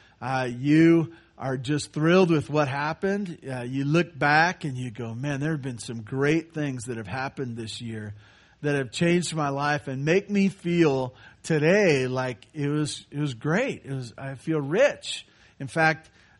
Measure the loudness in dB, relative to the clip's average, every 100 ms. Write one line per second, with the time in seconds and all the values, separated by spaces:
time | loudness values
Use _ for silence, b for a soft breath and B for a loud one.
0 | b b -4 -2 -2 -2 4 6 8 6
1 | 2 B B B -6 -4 -2 -4 -4 -2
2 | 4 6 6 2 0 0 0 -2 -6 -4
3 | -4 -4 -6 -10 -10 -8 -6 -4 0 0
4 | 0 0 4 4 4 0 -8 -8 -8 -8
5 | -8 -6 -4 -4 -2 -4 -6 -10 -10 -12
6 | -8 -2 2 0 -2 -6 -6 -6 -8 -8
7 | -8 -8 -8 -8 -8 -8 -10 -10 -10 -10
8 | -10 -14 b b b b -2 -2 -2 0
9 | 2 2 0 -2 -4 -2 -2 -2 -4 -4
10 | 2 2 2 2 2 0 0 4 4 2
11 | -2 -8 B B -2 2 4 6 6 4
12 | 2 -2 -4 -6 -12 -6 -2 0 -2 -6
13 | -10 -6 -4 -4 -2 0 0 -6 -8 -10
14 | -10 -12 -12 -8 -4 -4 0 2 2 2
15 | -10 -12 -14 b b b -6 2 2 2
16 | -6 b b b